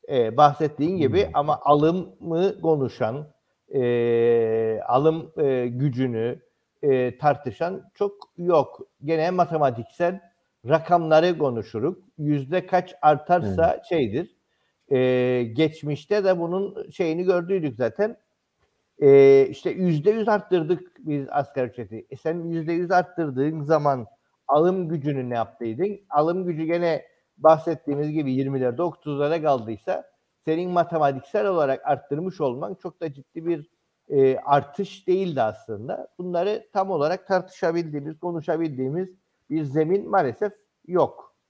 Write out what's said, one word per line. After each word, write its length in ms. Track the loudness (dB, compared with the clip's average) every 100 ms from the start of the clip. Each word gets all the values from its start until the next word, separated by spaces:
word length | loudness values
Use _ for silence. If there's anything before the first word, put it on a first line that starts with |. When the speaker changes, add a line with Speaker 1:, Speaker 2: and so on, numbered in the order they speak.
| -2
Speaker 1:
E, 280 | 0 0 6
bahsettiğin 600 | 4 4 -4 -2 -2 0
gibi 280 | 2 2 0
Speaker 2:
Hmm. 60 |
Speaker 1:
ama 260 | -2 -2 -2
alımı 1000 | 2 4 4 0 -6 -14 -6 -2 -2 0
konuşan, 640 | 0 0 -2 -2 -4 -4 -12 _ _ _ _
e, 1080 | -2 0 0 2 2 4 2 2 0 -2 -4 0
alım, 460 | 2 2 0 -10 -2
e, 300 | 0 0 -4
gücünü, 720 | -2 -4 -2 -4 -2 -4 -6 _ _ _ _
e, 360 | 0 2 0 0
tartışan 680 | 0 0 -6 -6 -6 -6 -14
çok 360 | _ -6 -6 -20 -6
yok. 500 | 2 2 2 -8 -20 _
Gene 280 | -4 -2 0
matematiksel 880 | 0 0 2 0 -2 -12 -4 -2 -2 _ _ _ _ 0
rakamları 720 | 0 2 0 4 4 4 0
konuşuruk. 680 | -2 -2 -6 -4 -4 -6 _ -6
Yüzde 480 | -2 -2 -2 -4 0
kaç 300 | -2 -2 2
artarsa 720 | 2 2 2 0 2 2 2
Speaker 2:
Evet. 120 | 0 -2
Speaker 1:
şeydir. 500 | 0 0 -2 -6 _ _ _ _ _ _
E, 520 | 2 2 2 2 0
geçmişte 800 | -2 0 0 0 -8 -8 -2 0
de 160 | 2 0
bunun 500 | -2 -4 -4 -8 -14
şeyini 340 | -4 -2 0
gördüydük 520 | 0 0 0 -2 -2 -2
zaten. 420 | -4 0 -4 -4 _ _ _ _ _ _ _ _
E, 460 | 6 10 10 8 6
işte 200 | -2 -6
yüzde 420 | -2 0 2 2
yüz 180 | 0 0
arttırdık 640 | 0 0 -2 0 -4 -6 _
biz 280 | -6 -6 -2
asgari 400 | -4 -4 -4 -6
ücreti. 360 | -6 -12 -14 -14
E, 60 | -8
sen 280 | -6 -6
yüzde 300 | -6 -6 -2
yüz 180 | -4 2
arttırdığın 720 | 0 0 -4 -4 -2 -2 -2
zaman 440 | 0 2 2 -2 -6 _ _ _ 0
alım 420 | 4 4 0 -4
gücünü 400 | -4 -2 -4 -2
ne 60 | -4
yaptıydın? 640 | -4 _ -8 -4 -4 -6 _
Alım 360 | 0 0 0 -4
gücü 180 | -4
gene 420 | -2 -2 0 -2 -6 _ _ _
bahsettiğimiz 760 | 4 4 2 -4 -4 -4 -2
gibi 200 | -2 -2
yirmilerde, 500 | -2 -2 -2 -2 -2
otuzlarda 600 | -4 -6 -10 -4 -2 0
kaldıysa 680 | 0 0 -2 -10 -6 -8 -8 _ _ _ -4
senin 260 | -4 0
matematiksel 760 | -2 0 0 0 0 -4 -2 0
olarak 380 | 0 0 -2 -2
arttırmış 560 | -4 -4 -6 -6 -4
olman 320 | -4 -4 -8
çok 280 | -10 -14 _
da 120 | -12
ciddi 320 | -12 -16 -8 -4
bir, 240 | -6 -6 _ _ _ _
e, 280 | 4 4 2
artış 680 | 2 2 2 -8 -10 -8 -2
değildi 340 | 0 0 -2
aslında. 640 | -2 -4 -12 -12 -10 -10 -12 -12
Bunları 500 | -6 -2 -2 -4 -6
tam 160 | -4 -2
olarak 380 | 0 -2 -2 -2
tartışabildiğimiz, 920 | -2 -2 -4 -2 -2 -4 -8 -10 -8
konuşabildiğimiz 880 | -8 -6 -4 -2 -2 -4 -4 -4 -8 -12 _ _ _
bir 140 | -4
zemin 460 | -2 0 0 0 0
maalesef 440 | 0 0 -2 -6 -6 _ _ -4
yok. 480 | 0 0 -2 -20 _